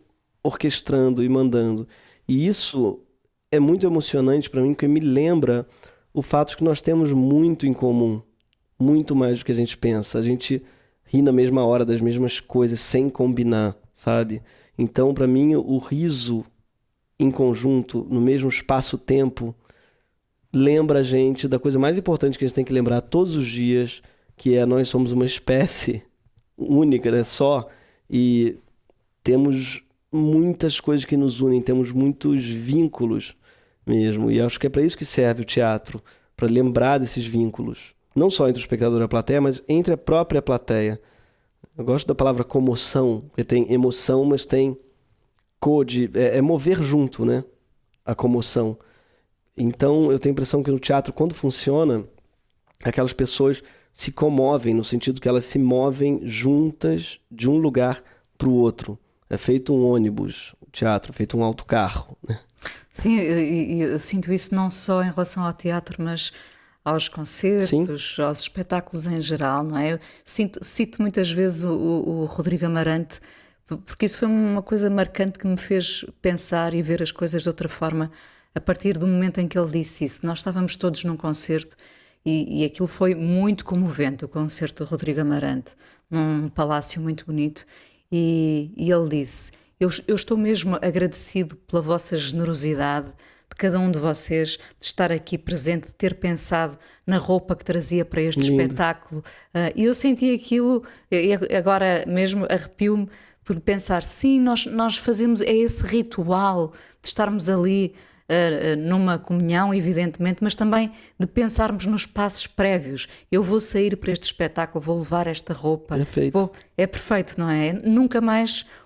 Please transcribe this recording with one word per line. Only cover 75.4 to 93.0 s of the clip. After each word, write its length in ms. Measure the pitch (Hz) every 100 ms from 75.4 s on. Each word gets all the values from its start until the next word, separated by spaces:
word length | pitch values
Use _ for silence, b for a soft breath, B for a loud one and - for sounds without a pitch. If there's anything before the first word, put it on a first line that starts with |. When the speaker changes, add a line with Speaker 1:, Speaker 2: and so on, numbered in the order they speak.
| 190
Speaker 2:
me 100 | 185
fez 480 | - 190 175 - - -
pensar 520 | 185 175 - 170 170
e 80 | 170
ver 200 | 160 170
as 80 | 160
coisas 320 | - 170 170
de 60 | 170
outra 200 | 165 170
forma 420 | - 160 160 156 B B B B
a 60 | -
partir 360 | - 180 196 170
do 100 | 185
momento 340 | 180 185 180
em 80 | 175
que 100 | 180
ele 120 | 170
disse 340 | 160 156 -
isso. 200 | 143 -
Nós 140 | 170 165
estávamos 380 | - 185 180 -
todos 260 | 180 160
num 120 | 175 160
concerto 600 | 160 151 - 160 156 - b b b b
e, 380 | - 156 - 151
e 20 |
aquilo 220 | 151 - 180
foi 260 | - 185
muito 500 | 170 165 180 202 196
comovente, 600 | - 180 185 143 143 139
o 40 | 143
concerto 560 | 156 151 - 156 -
do 40 | 147
Rodrigo 320 | 156 156 147
Amarante, 540 | 147 147 139 131 127 - b b b
num 380 | 160 156 151 151
palácio 520 | - 151 151 143 -
muito 240 | 160 156 -
bonito, 380 | 151 147 151 - B B B B
e, 640 | 170 165 165 160 151 151 196
e 140 | 165
ele 160 | 175 160
disse: 420 | 147 135 - - - b b
"Eu, 100 | 185 - -
eu 80 |
estou 220 | 208 - 220
mesmo 400 | 214 214 175 180
agradecido 760 | 180 170 180 - - 190 165 -
pela 260 | _ 175
vossa 340 | 156 170 - 165
generosidade, 920 | 139 160 170 156 151 147 143 143